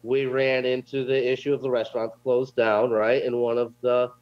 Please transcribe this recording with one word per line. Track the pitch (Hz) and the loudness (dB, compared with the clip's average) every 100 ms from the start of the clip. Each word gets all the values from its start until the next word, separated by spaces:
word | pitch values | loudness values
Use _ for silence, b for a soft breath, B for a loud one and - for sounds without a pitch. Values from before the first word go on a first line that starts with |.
we | 113 135 135 | -2 -2 0
ran | 131 135 131 127 | 0 0 0 0
into | 127 127 139 127 | -4 -4 -6 -2
the | 135 123 | 0 0
issue | 131 143 | -2 -2
of | 139 | -2
the | 131 | 0
restaurants | 123 110 120 113 - | -2 -2 -4 -6 -6
closed | 135 123 131 - | 0 0 0 0
down, | 113 107 123 | 2 4 2
right? | 110 107 131 | 2 2 2
And | 127 120 | 0 0
one | 120 120 | 0 0
of | 120 117 | -4 -4
the | 123 123 123 - | 0 2 0 -4